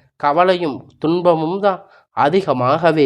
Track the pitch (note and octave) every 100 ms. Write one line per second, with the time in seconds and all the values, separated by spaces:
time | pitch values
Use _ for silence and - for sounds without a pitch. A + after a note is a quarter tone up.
0 | _ - C#3+ D#3 F#3 F#3 E3 A#2+ - -
1 | D#3 F3 F3 D#3+ D#3+ G3 G3+ F3+ - _
2 | _ - C#3 F#3+ E3+ B2+ B2+ D#3 E3+ D#3